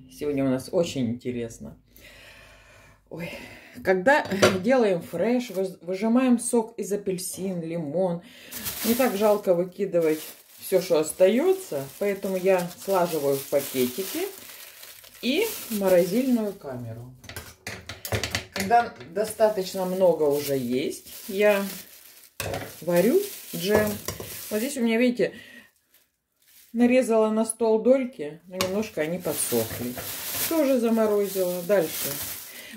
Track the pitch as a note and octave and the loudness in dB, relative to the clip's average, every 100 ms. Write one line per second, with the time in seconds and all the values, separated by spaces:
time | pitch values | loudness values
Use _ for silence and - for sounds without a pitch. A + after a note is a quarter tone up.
0 | - - D3 C3+ C3+ C3 C3+ F#3 E3+ C#3 | -20 -8 -4 0 0 0 0 0 0 -2
1 | A#2 A#2+ B2 A#2+ A#2 - C#3+ - _ - | -4 -4 -6 -6 -8 -10 -16 -18 _ -20
2 | - - - - - - - - - _ | -20 -20 -20 -20 -20 -20 -20 -20 -20 _
3 | _ D#3+ E3+ - - - - - F#3 F#3 | _ -14 -12 -12 -16 -20 -20 -6 2 4
4 | F#3+ D4 - F#3+ G3 F#3 F#3+ C4 G#3+ F3 | 6 6 4 4 4 4 2 4 4 2
5 | E3+ E3+ G#3 B3 A#3+ F#3 F#3 - E3 F#3 | -2 -2 0 0 0 -4 -4 -6 -8 -2
6 | A3+ A#3+ C4 A#3+ - A#3+ A3 - F#3 G3+ | 2 4 4 2 2 0 0 -6 -6 -4
7 | G3+ F3 - - F#3+ F3+ E3 E3+ D3+ D#3+ | -4 -6 -6 -8 -6 -6 -6 -6 -4 -2
8 | F#3 E3+ - - - - - - A3 A#3 | -2 -2 -8 -20 -16 -12 -10 -6 -2 2
9 | B3+ G3 G#3+ G3+ G3+ F3 F3+ - F#3+ E3+ | 2 2 2 2 2 2 0 -4 -2 2
10 | D#3+ D#3 - - - - - F#3 F3 D#3+ | 2 0 -4 -18 -20 -18 0 0 2 0
11 | D3+ - F#3 A3+ F4+ F#4+ - C#3+ C#3 - | 0 4 4 6 2 0 -2 -8 -8 -4
12 | G3+ G3 G3 F#3 F#3 F#3 F3 - - F#3+ | -4 -2 -4 0 2 2 0 -8 -2 0
13 | F3 D#3+ C#3 C#3 - C#3+ C#3 C3 B2 - | 2 0 0 -2 0 -2 0 0 0 0
14 | F#3+ D#4 G4 - - - - - - - | -6 -6 -6 -8 -18 -20 -20 -20 -20 -20
15 | - - A#3 D4+ A4 - - G#3+ F#3+ F3+ | -20 -6 -2 0 -2 -4 -6 -2 4 6
16 | F3+ A3 C4+ A#3+ G#3 G3 C#3+ B2 A#2 A#2 | 4 2 2 2 0 -6 -10 -10 -10 -12
17 | B2 - - - - - - - - - | -16 -18 -16 -14 -16 -16 -14 -14 -14 -16
18 | - - - - - - G3 A#3+ A#3 - | -6 -4 -2 -6 -6 -6 2 4 2 -6
19 | - F3+ G#3+ - G#3+ G#3 F#3 F#3+ F3+ F#3 | -10 -4 -4 2 2 2 -4 -4 -4 4
20 | F#3 D#3+ D3+ C#3+ C#3+ C#3 A#2+ B2+ D#3 - | 4 4 2 2 0 -2 0 -2 -2 -6
21 | - - - G3 G#3 G3+ G3 - - - | -14 -18 -8 2 4 4 0 -8 -16 -20
22 | - - - _ - G#2 - - D#3 F3 | -20 -20 -20 _ -6 -6 -8 -8 0 4
23 | G3 F#4 G4+ - - E3+ F3+ G#3 G#3 G3+ | 4 2 0 -10 -12 -8 0 2 2 -2
24 | - - - - - G#3+ C4 C#4+ A#3 A3+ | -10 -12 -12 -14 -6 -4 -4 -2 0 2
25 | B3 A#3+ E3+ - - - - _ _ _ | 2 2 -2 -4 -18 -20 -20 _ _ _
26 | _ _ _ _ _ - _ A3+ B3 B3+ | _ _ _ _ _ -20 _ 2 4 6
27 | A3 A3 A3 G#3+ A3+ - A3+ A3 G#3 C4+ | 4 4 4 2 0 0 2 4 4 4
28 | B3 - D3 D#3+ F3+ F#3 F#3 G3 G#3+ - | 2 -6 -10 -10 -14 -4 -2 -2 -4 -4
29 | D#3 F3+ F3 C#3 - A#2+ A2 - B2 B2 | -4 -2 -4 -4 -2 0 -2 -4 -8 -8
30 | - - - - - E4 C4+ C4 A3+ A3+ | -10 -10 -8 -6 -2 2 4 4 2 2
31 | A3 G#3 G3+ F#3+ F3+ F3+ F3 G3+ D#3 - | 2 2 0 -2 -2 -2 0 2 2 -4
32 | - C#3+ - - - - - | -6 -6 -10 -12 -14 -18 -18